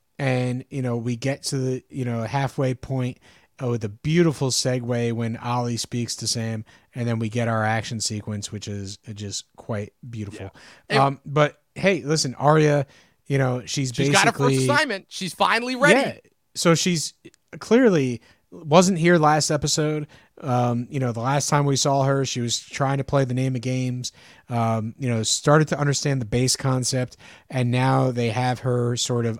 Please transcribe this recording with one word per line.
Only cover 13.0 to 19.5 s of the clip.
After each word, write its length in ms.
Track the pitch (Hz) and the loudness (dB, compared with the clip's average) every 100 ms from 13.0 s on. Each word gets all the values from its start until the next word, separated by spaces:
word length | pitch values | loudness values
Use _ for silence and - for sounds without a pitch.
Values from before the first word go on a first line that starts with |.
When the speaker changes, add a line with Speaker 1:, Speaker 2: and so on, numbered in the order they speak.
| _ _ - | _ _ -4
Speaker 1:
you 120 | 139 | 0
know, 240 | 131 123 | 0 -2
she's 280 | - - 131 | -4 -4 -4
Speaker 2:
She's 160 | 120 139 | 0 2
got 160 | 190 196 | 4 4
her 60 | |
first 60 | - | 2
Speaker 1:
basically 260 | 135 135 | 2 2
Speaker 2:
assignment. 420 | 131 294 302 98 - | 2 2 0 -4 -10
She's 260 | - 190 | -10 -6
finally 420 | - 185 214 247 254 | 0 2 2 -2 2
ready. 240 | 285 311 | 4 6
Speaker 1:
Yeah. 300 | - - - _ _ | 4 -4 -16 _ _
So 200 | - 175 | -2 2
she's 400 | 160 185 170 - - - - _ 160 | 2 2 -2 -4 -10 -20 -20 _ -10
clearly 640 | - 233 254 170 131 117 _ _ _ | 2 6 6 4 2 -4 _ _ _
wasn't 480 | 180 160 160 185 180 | -14 2 4 6 4
here 180 | 170 175 | 4 6
last 340 | 151 151 - | 6 4 2